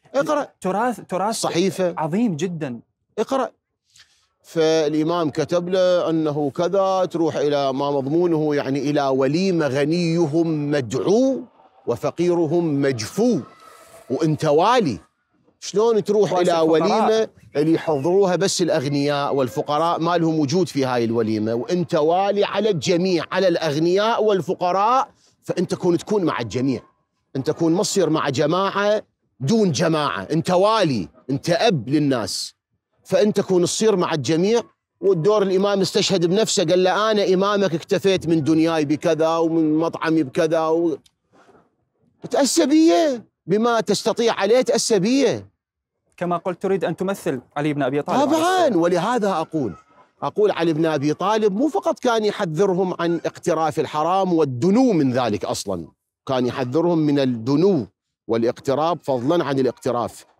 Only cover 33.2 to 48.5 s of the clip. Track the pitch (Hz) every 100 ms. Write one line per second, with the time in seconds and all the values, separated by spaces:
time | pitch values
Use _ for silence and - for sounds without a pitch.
33.2 | 214 202 - 185 175 - 220 196 151 160
34.2 | 123 160 196 233 220 _ _ - 185 180
35.2 | 185 214 196 190 202 202 180 214 - 190
36.2 | 165 196 220 - 165 180 185 180 220 214
37.2 | 185 185 196 202 190 165 - 185 196 185
38.2 | 151 165 139 160 160 160 147 147 175 156
39.2 | 160 165 165 165 156 156 165 - 160 160
40.2 | 131 175 160 160 160 165 170 139 _ _
41.2 | _ _ _ _ _ _ _ _ _ _
42.2 | - 254 277 330 285 311 330 339 311 240
43.2 | - _ - 208 240 226 208 196 220 190
44.2 | 226 - 196 254 - 240 - 208 196 269
45.2 | 240 117 98 _ _ _ _ _ _ -
46.2 | 175 170 190 180 190 185 170 165 185 196
47.2 | 175 127 - 147 156 143 131 147 - 240
48.2 | 277 320 339